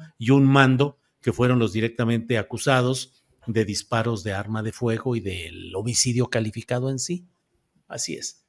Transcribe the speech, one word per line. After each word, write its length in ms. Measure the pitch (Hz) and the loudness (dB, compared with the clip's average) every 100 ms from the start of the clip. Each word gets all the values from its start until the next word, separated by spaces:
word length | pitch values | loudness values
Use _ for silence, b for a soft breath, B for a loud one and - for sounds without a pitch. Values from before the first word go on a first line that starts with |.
| B - | B -4
y 120 | 113 | 4
un 140 | 139 | 6
mando 540 | 135 139 131 127 143 - _ _ | 8 8 6 4 2 -2 _ _
que 120 | 123 | -4
fueron 260 | - 123 127 | 2 2 4
los 140 | 110 | 2
directamente 640 | 107 113 117 117 117 117 113 | 0 -2 0 0 0 0 -4
acusados 840 | 104 113 143 131 123 127 - _ _ _ - | -2 -4 0 2 2 -2 -8 _ _ _ -4
de 180 | 110 | 0
disparos 600 | 101 98 - 117 113 110 | 0 -2 -2 -2 -2 -4
de 80 | 101 | -4
arma 300 | 98 104 110 | -6 -6 -6
de 100 | 107 | -6
fuego 440 | - 120 113 131 117 | -4 -4 -2 -4 -4
y 40 | |
del 540 | 95 90 85 87 85 | -6 -8 -10 -14 -10
homicidio 540 | 92 117 110 127 120 120 | -8 -4 -2 0 0 0
calificado 640 | 117 107 117 - 123 131 | 0 -2 -6 -6 -4 -4
en 80 | 131 | -4
sí. 260 | - 175 180 _ _ _ _ _ - | -6 -8 -10 _ _ _ _ _ -16
Así 260 | - - | -10 -8
es. 300 | 76 - - | -8 -10 -14